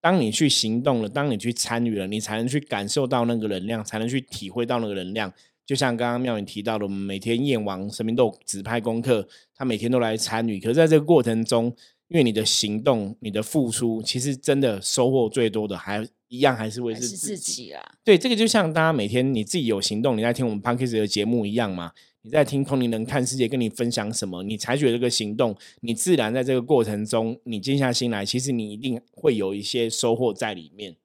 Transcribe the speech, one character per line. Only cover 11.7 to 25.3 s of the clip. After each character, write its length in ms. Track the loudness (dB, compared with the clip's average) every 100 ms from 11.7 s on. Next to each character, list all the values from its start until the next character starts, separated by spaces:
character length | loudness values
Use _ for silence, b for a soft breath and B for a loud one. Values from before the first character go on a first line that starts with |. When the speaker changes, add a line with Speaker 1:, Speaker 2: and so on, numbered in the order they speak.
| -4 b b _
Speaker 1:
因 100 | 2
为 60 |
你 80 | 4
的 120 | 4
行 360 | 0 0 0 0
动、 360 | 2 2 0 -6
你 140 | -6
的 100 | -4
付 260 | -2 0 0
出， 320 | 0 -2 -2
其 200 | -4 -4
实 160 | -4 -4
真 240 | 0 2
的 200 | 2 0
收 300 | -2 2 4
获 180 | 4 2
最 220 | 2 0
多 160 | 0 -4
的 100 | -6
还 300 | -6 -6 -6 _ _
一 120 | 0
样 160 | 0 2
还 140 | -4
是 100 | -4
会 140 | -6
是 60 | -4
自 80 | -6
己。 60 |
Speaker 2:
还 20 | -6
是 200 | -8 -6
自 20 |
己 340 | -6 -8 -10
啦。 200 | -16 -18 _
Speaker 1:
对， 120 | 6 6
这 120 | 6
个 80 | 2
就 100 | 4
像 260 | 4 2
大 80 | 4
家 120 | 4
每 160 | 4 2
天 260 | 2 2
你 80 | 0
自 160 | 0 -2
己 80 | 2
有 140 | 0
行 200 | 0 0
动， 160 | 0 2
你 60 |
在 100 | 0
听 140 | 0 0
我 80 |
们 80 | -2
Podcast 360 | -2 0 0 0
的 60 | 0
节 180 | 0
目 200 | 0 0
一 100 | 0
样 180 | 0 -2
嘛。 160 | -4 -8 _ b b
你 100 | -2
在 120 | 2
听 200 | 2 0
通 160 | 0 0
灵 100 | 0
人 140 | -2
看 200 | -2 -2
世 120 | -2 0
界 100 | 0
跟 140 | 0
你 80 | -2
分 200 | -2 -2
享 240 | -2 -4
什 160 | -4 -6
么， 140 | -6
你 140 | -6 -6
采 200 | -2 2
取 140 | 2
这 80 | 2
个 100 | 0
行 280 | -2 -4